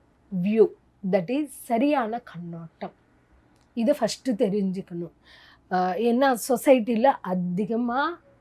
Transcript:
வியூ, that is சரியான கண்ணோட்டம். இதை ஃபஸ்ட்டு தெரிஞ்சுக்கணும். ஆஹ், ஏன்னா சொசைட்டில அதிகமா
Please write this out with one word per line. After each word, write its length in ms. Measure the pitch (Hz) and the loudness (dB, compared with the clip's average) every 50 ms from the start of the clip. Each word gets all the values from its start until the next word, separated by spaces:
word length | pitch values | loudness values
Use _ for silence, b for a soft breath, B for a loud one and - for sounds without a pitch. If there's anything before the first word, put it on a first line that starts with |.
| _ _ _ _ _ _ 196 180 175 | _ _ _ _ _ _ -4 -2 0
வியூ, 240 | 208 220 220 196 - - - _ _ _ _ 202 185 | 2 4 4 4 4 2 -4 _ _ _ _ -4 -2
that 140 | 196 190 165 | -2 0 0
is 180 | 202 254 302 302 | -2 -4 -4 -4
சரியான 760 | - - - - - 233 226 285 294 294 269 226 214 226 240 | -6 -10 -14 -6 -4 -2 0 0 2 0 0 -2 -4 -6 -10
கண்ணோட்டம். 720 | - - - 170 175 170 170 165 165 160 _ - 202 - - _ _ _ _ _ _ _ _ _ _ _ _ _ _ _ - | -12 -14 -16 -14 -14 -12 -12 -14 -14 -18 _ -14 -14 -14 -14 _ _ _ _ _ _ _ _ _ _ _ _ _ _ _ -6
இதை 220 | 233 220 262 285 - | 0 2 2 2 2
ஃபஸ்ட்டு 300 | 226 202 - - - 262 | 0 -2 -4 -4 -4 -4
தெரிஞ்சுக்கணும். 840 | 214 - 247 185 196 208 196 190 180 196 - - 175 170 170 160 - b b b b b b b b b _ - | 0 0 0 0 0 0 -2 -2 -4 -6 -8 -10 -10 -10 -10 -10 -14 b b b b b b b b b _ -4
ஆஹ், 260 | 185 185 180 185 180 | -2 0 0 0 -2
ஏன்னா 400 | 196 233 240 233 254 277 269 254 190 - - | 0 0 2 2 4 4 2 2 0 0 -2
சொசைட்டில 540 | 240 220 - 294 262 254 208 254 233 214 247 | -2 2 6 6 6 6 4 0 0 2 4
அதிகமா 1160 | 277 - - - 185 185 185 175 180 175 196 214 - 226 233 247 240 240 269 294 330 349 - _ _ _ _ | 4 2 2 -2 -4 -2 -2 -2 -2 -2 -2 -2 -2 -2 -2 -2 -2 -2 -2 -2 -2 -4 -8 _ _ _ _